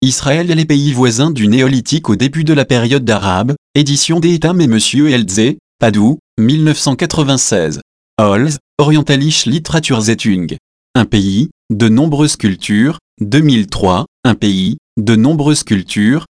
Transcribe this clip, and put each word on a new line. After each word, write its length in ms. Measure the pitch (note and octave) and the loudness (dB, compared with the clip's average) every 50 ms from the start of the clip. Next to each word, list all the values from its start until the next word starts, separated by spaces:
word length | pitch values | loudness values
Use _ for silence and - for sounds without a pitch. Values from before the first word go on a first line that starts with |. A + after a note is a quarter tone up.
Israël 500 | C3 C3 B2+ - - C#3 C#3+ E3 F3 F3 | -2 -2 -2 -2 -2 -2 -2 -2 0 0
et 40 | D#3+ | 0
les 100 | D#3+ D#3+ | 0 0
pays 260 | D#3 D3+ C#3 C#3+ D3 | 0 0 0 2 0
voisins 400 | C3+ A#2+ B2+ B2 A2 A#2 C#3+ E3 | 2 2 2 2 2 0 0 0
du 160 | D#3 B2+ G#2+ G#2 | 0 0 0 2
Néolithique 640 | A2+ B2+ C3 C3 C#3 B2 - - D3 D#3+ - - | 2 2 2 2 0 0 -2 -2 -4 -4 0 -2
au 80 | G#2+ G2 | 0 0
début 260 | B2 C3+ C3+ D#3+ D#3 | 0 -2 -2 -2 0
de 100 | D#3 D#3 | 0 0
la 120 | C#3+ B2+ | 0 2
période 440 | - B2+ A#2+ A#2 A#2 C#3 C#3+ B2+ A2+ | 0 0 0 0 0 0 0 0 0
arabe, 460 | G#2+ G2 G2 G2 F#2 F#2 G#2 B2+ D3 - _ _ _ | -2 -2 -2 -2 -2 0 -2 -2 -4 -6 _ _ _
édition 440 | C#3 - C#3 C#3+ - - - E3 F3 | -2 0 0 0 -2 0 0 0 0
d'Etam 400 | D#3+ F3 F3 D#3+ D#3+ D#3+ F3+ F3+ | 2 0 0 0 0 0 2 2
et 80 | E3 B2 | 2 2
Monsieur 420 | A2+ A2 - - - C3+ D3 D3 | 2 0 0 0 0 0 2 2
Elze, 460 | C3 B2 G#2+ F2+ F#2+ G#2+ A2 C3 D3+ - _ _ _ _ | 2 0 -2 -2 0 0 0 0 0 -4 _ _ _ _
Padoue, 400 | - A2+ G#2 G#2 G#2 A#2+ D#3+ - - _ _ - | 0 0 2 2 2 2 0 -2 -6 _ _ 0
mille 280 | A2 A#2+ D3 D#3 D#3 | 0 2 2 2 2
neuf 120 | D#3 D3 - | 0 0 0
cent 200 | - - C3 - | -2 -4 -2 -2
quatre-vingt-seize. 840 | F3+ D#3+ - E3 D3 C3+ C3+ B2 - - A2+ F#2+ E2 D2+ D2+ C#2+ - _ _ _ _ _ _ - | -4 -2 -2 -2 0 0 0 0 0 0 0 0 0 -2 -4 -8 -12 _ _ _ _ _ _ 0
Holz, 380 | G#2+ G2+ G2 G#2+ C3+ D#3+ D3 - - _ _ - | 0 2 2 2 0 -2 -2 -6 -12 _ _ -2
Orientalische 680 | D3 D3 D3+ D#3 C#3+ - C#3+ C3+ C#3+ D#3+ D3+ - - | 0 2 2 2 2 0 0 0 0 0 -2 -2 -2
Literaturzeitung. 1120 | - C#3 E3 D#3 - D3 D#3+ D#3 - C3+ A2 G#2+ A2 A2+ - - A2+ G2 F#2 E2+ D#2+ - - - _ _ _ _ _ _ | -2 -4 -4 -4 -4 -4 -4 -2 -2 -2 0 0 0 -2 0 0 -2 -2 -2 -2 -6 -8 -12 -16 _ _ _ _ _ _
Un 100 | B2+ G#2+ | -2 -2
pays, 440 | - - G#2 G2 G2 F#2+ G#2 D3+ E3 - _ _ _ | 0 0 0 0 0 0 0 -2 -2 -6 _ _ _
de 180 | A2 G2+ A2+ A2 | -2 0 2 2
nombreuses 480 | A2 B2 D3+ E3 D3 C#3 D3+ C#3+ - | 4 2 2 0 0 0 0 0 -2
cultures, 640 | - - G#2 F#2 - - - G#2 G#2+ A#2 D3 E3 - _ _ _ _ | -2 -2 -2 -2 -4 -4 -4 0 0 0 0 -2 -6 _ _ _ _
deux 180 | G#2+ G#2 A2 D3+ | -6 0 0 2
mille 280 | D#3+ D3+ C3 A2 G2+ G2 | 2 4 2 2 0 -2
trois, 380 | - - G#2 F#2 F2+ F#2 C#3+ - _ _ - | -6 -4 -2 -2 -2 -2 -4 -6 _ _ -2
un 100 | B2+ A2 | -2 0
pays, 420 | - - G#2 G2 F#2 F#2+ F#2 - - - _ _ A2+ | 0 0 0 0 0 -2 -2 -4 -6 -10 _ _ -4
de 180 | G#2 A2 A2+ | 0 2 2
nombreuses 480 | G#2+ A2+ C#3 E3 D3 C#3 D3 D3+ - - | 2 2 2 2 2 0 0 0 0 -2
cultures, 600 | - A2 F#2+ F2+ - - G#2 G#2 A2 C3+ D#3+ D#3 - | -2 -2 -2 -2 -4 -4 0 0 0 0 0 -4 -8